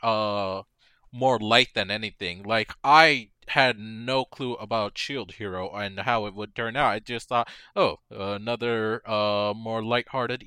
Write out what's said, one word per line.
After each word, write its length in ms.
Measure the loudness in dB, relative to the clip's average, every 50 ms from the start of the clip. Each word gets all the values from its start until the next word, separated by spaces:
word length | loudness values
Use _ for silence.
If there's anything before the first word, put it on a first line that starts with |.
| -2
uh, 580 | 0 0 0 0 -2 -2 -2 -2 -4 -4 -6 -10 _ _ _ _ _ _ _ _ _
more 280 | -6 0 2 2 2 2
light 300 | 4 6 6 6 6 4 0
than 160 | -4 -4 -2
anything. 540 | -4 -6 -6 -10 -8 -8 -8 -8 -8 -8 -4
Like, 280 | -2 0 0 0 -2 -8 -2 4
I 460 | 8 10 10 10 8 6 2 -2 -10 _ _ _
had 320 | -2 2 4 4 4 2 -2
no 460 | -8 -14 -12 -10 -4 -2 0 0 -2
clue 280 | -2 -8 -8 -6 -6 -6
about 440 | -8 -6 -4 -2 -2 -2 -4 -4
Shield 360 | -8 -8 -6 -6 -8 -8 -10 -12
Hero 380 | -12 -10 -8 -6 -6 -6 -6
and 300 | -6 -8 -8 -8 -8 -4
how 260 | -2 0 0 0 -2
it 80 | -4 -8
would 180 | -10 -12 -10 _
turn 220 | -6 -6 -4 0
out. 160 | 0 0 2
I 80 | 0 -2
just 300 | -6 -8 -8 -10 -4 0
thought, 200 | 0 0 0 0 -6 -16 -20 -6 _
"Oh, 220 | 0 0 0 0 -4 _ _
another, 880 | -12 -8 -6 -6 -6 -6 -4 -6 -4 -4 -2 -2 -2 -2 -2 -2 -4 -6 -4 -4
uh, 460 | -2 0 0 0 0 0 0 -2 -4
more 280 | -4 -6 -6 -4 -4 -2
lighthearted 580 | -2 -2 -2 -2 -4 -4 -4 -4 -4 -6 -8 -8